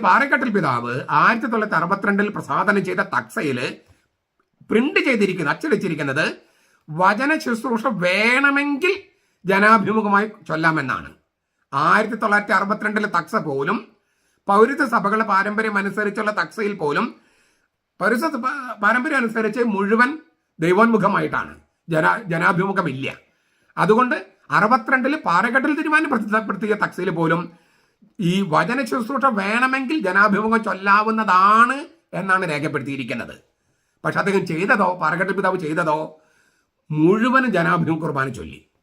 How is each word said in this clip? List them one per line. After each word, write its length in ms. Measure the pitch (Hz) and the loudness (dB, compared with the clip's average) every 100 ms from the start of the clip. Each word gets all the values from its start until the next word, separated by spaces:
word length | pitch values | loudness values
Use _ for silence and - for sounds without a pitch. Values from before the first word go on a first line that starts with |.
| 196 | 4
പാറക്കട്ടിൽ 440 | 208 277 285 269 | 2 2 0 0
പിതാവ് 400 | 196 147 123 120 127 160 151 | 0 0 0 -2 -6 0 2
ആയിരത്തി 280 | 185 233 240 | 4 2 0
തൊള്ളായിരത്തി 280 | 220 214 165 | -2 -2 -2
അറുപത്തിരണ്ടിൽ 460 | 175 196 208 202 202 | 0 -2 0 0 0
പ്രസാദനം 480 | 156 - 151 190 202 180 | -4 -4 -2 0 0 0
ചെയ്ത 160 | 180 190 | -4 -2
തക്സയില് 520 | 127 - - 156 123 156 226 _ _ _ _ _ _ _ _ - | -4 -4 -4 -4 -2 -4 -8 _ _ _ _ _ _ _ _ -2
പ്രിന്റ് 300 | 208 277 392 302 | 0 2 0 2
ചെയ്തിരിക്കുന്നത്, 480 | 233 196 180 147 | 2 0 0 -2
അച്ചടിച്ചിരിക്കുന്നത് 720 | 170 311 214 185 147 139 139 196 - _ _ _ _ - | -2 -2 -2 -2 -4 -2 -2 -2 -4 _ _ _ _ -10
വചന 420 | 156 185 208 277 311 | 0 0 2 0 -2
ശുശ്രൂഷ 380 | 254 220 254 220 262 180 | -2 -4 -2 -2 -2 0
വേണമെങ്കിൽ 880 | 180 190 220 254 277 277 285 277 359 392 - _ _ _ | 0 2 2 2 2 2 0 0 -2 -2 -8 _ _ _
ജനാഭിമുഖമായി 840 | 180 196 208 226 196 220 202 196 214 - - | 0 4 6 6 4 0 2 0 0 -6 -8
ചൊല്ലാമെന്നാണ്. 600 | 156 165 160 131 92 78 - _ _ _ _ _ | -2 0 0 -2 -4 -8 -20 _ _ _ _ _
ആയിരത്തി 440 | 139 160 202 214 226 | -2 2 2 0 -2
തൊള്ളായിരത്തി 320 | 220 208 208 190 | 0 0 2 0
അറുപത്തിരണ്ടിലെ 500 | 196 208 214 214 208 170 | 0 -4 -4 -4 -2 -4
തക്സ 200 | 156 214 156 | -4 -4 -4
പോലും 300 | 135 139 233 - _ _ _ _ _ - | -4 -2 -4 -6 _ _ _ _ _ 0
പൗരസ്ത്യ 380 | 202 240 320 269 | 4 4 2 -2
സഭകളുടെ 320 | 233 196 220 214 | 0 0 -2 0
പാരമ്പര്യം 440 | 190 202 208 220 202 | 0 0 -2 -2 -2
അനുസരിച്ചുള്ള 520 | 196 196 208 214 214 208 | -4 -4 -4 -4 -4 -4
തക്സയിൽ 340 | 165 - 208 196 | -6 -4 -6 -4
പോലും 260 | 147 165 233 - _ _ _ _ _ _ _ - | -2 -2 -4 -8 _ _ _ _ _ _ _ -4
പൗരസ്ത്യ 300 | 190 233 320 | -2 0 -2
സഭ 120 | 277 254 294 247 214 | -4 -6 -6 -10 -2
പാരമ്പര്യം 380 | 208 247 302 277 | 0 0 0 0
അനുസരിച്ച് 400 | 226 226 214 247 240 | 0 0 -2 0 0
മുഴുവൻ 360 | 196 196 226 254 311 - _ _ - | 0 2 2 2 -2 -14 _ _ -2
ദൈവോന്മുഖമായിട്ടാണ്, 960 | 165 185 233 220 196 180 151 135 78 76 _ _ - | 2 4 4 4 2 0 -2 -4 -8 -14 _ _ -4
ജന-, 340 | 156 180 180 202 | 0 2 0 -2
ജനാഭിമുഖമില്ല. 720 | 165 180 180 196 190 160 131 131 - _ _ _ _ _ - | 0 0 2 0 0 -2 -4 -8 -10 _ _ _ _ _ 0
അതുകൊണ്ട് 400 | 170 220 247 320 - _ - | 2 4 2 -2 -8 _ -2
അറുപത്തിരണ്ടില് 680 | 151 208 254 233 262 262 311 180 | 0 4 2 2 0 0 -2 0
പാറക്കെട്ടിൽ 440 | 175 240 262 285 294 | 0 2 0 0 -2
തീരുമാനം 320 | 311 311 294 | 0 0 0
പ്രസിദ്ധപ്പെടുത്തിയ 640 | 233 202 220 214 196 208 208 | -2 0 -2 -2 -4 -2 -2
തക്സയിൽ 260 | 170 - 180 | -4 -4 -4
പോലും 300 | 165 165 170 170 - _ _ _ _ _ - | 0 0 0 -4 -14 _ _ _ _ _ -4
ഈ 140 | 175 190 180 | 0 0 2
വചന 260 | 156 170 254 247 | 0 0 -2 -2
ശുശ്രൂഷ 340 | 269 220 277 269 202 | -4 -4 -2 0 0
വേണമെങ്കിൽ 560 | 196 233 262 262 254 311 190 | -2 0 0 0 -2 -2 0
ജനാഭിമുഖം 540 | 196 208 196 220 226 220 | 2 4 2 2 0 -2
ചൊല്ലാവുന്നതാണ് 1080 | 190 202 202 220 220 208 185 196 220 240 269 339 _ _ 170 | -2 2 2 2 0 2 4 6 6 4 2 -8 _ _ -6
എന്നാണ് 240 | 190 185 180 | 0 0 0
രേഖപ്പെടുത്തിയിരിക്കുന്നത്. 840 | 147 151 143 131 135 120 120 80 67 _ _ _ _ _ _ | -2 -2 -4 -6 -8 -8 -8 -10 -16 _ _ _ _ _ _
പക്ഷെ 140 | 156 - | -4 -2
അദ്ദേഹം 220 | 196 190 170 | 0 0 0
ചെയ്തതോ, 380 | 160 196 202 185 180 | -2 2 2 2 0
പാറക്കെട്ടിൽ 340 | 156 175 190 190 | -2 -2 -2 -2
പിതാവ് 200 | 185 185 | -2 -2
ചെയ്തതോ, 340 | 151 160 160 156 160 - _ _ _ _ _ _ - | -4 -2 0 -2 -4 -14 _ _ _ _ _ _ -6
മുഴുവനും 600 | 151 165 214 247 262 254 180 | 2 4 4 4 2 2 0
ജനാഭിമുഖ 420 | 170 175 151 160 | 2 0 0 -2
കുർബാന 260 | 156 139 135 107 | -4 -4 -6 -8
ചൊല്ലി. 220 | 80 67 _ _ | -14 -18 _ _